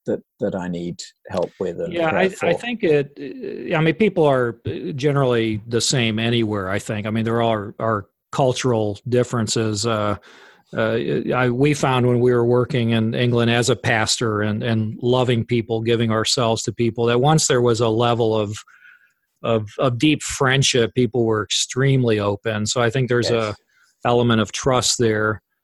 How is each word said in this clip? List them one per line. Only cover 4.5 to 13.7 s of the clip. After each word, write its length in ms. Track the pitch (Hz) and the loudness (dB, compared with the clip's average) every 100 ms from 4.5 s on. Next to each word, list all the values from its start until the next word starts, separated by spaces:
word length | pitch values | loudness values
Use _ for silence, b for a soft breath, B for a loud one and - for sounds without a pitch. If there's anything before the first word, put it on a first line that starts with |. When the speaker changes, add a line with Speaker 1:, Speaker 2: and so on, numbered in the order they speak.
| 113 - | -4 -8
Speaker 2:
uh, 260 | - 170 147 | -8 -8 -2
generally 640 | 143 139 131 117 113 107 117 | 0 2 2 2 0 -4 -4
the 140 | 117 | -2
same 360 | - 139 113 107 | 0 0 0 0
anywhere, 520 | 117 120 107 104 92 | 0 0 0 -2 -2
I 100 | 98 | -4
think. 260 | - 107 107 | -4 -6 -2
I 60 | |
mean, 140 | 113 113 | -2 0
there 180 | 117 | 0
are, 320 | 117 110 101 - | 0 0 -4 -4
are 280 | 113 107 101 _ _ | -2 -2 -4 _ _
cultural 640 | - 131 - 131 113 107 101 120 | 0 0 2 0 0 0 -4 -2
differences. 800 | 123 123 123 107 120 110 104 117 | 0 0 -2 -2 -2 -2 -2 -2
Uh, 300 | 110 104 101 B B B B _ | 0 -2 -4 B B B B _
uh, 260 | - 113 113 - - - 127 | -4 -2 -2 -2 -2 -2 0
I, 140 | 127 | 0
we 240 | 120 147 | 2 0
found 320 | 143 143 127 123 | 2 0 2 2
when 120 | 123 | 4
we 120 | 123 | 2
were 140 | 120 117 | 2 2
working 460 | 123 120 123 113 | 2 0 0 0
in 240 | 113 110 131 | 0 0 0
England 340 | 120 120 117 | 0 2 2
as 200 | 120 120 | 2 2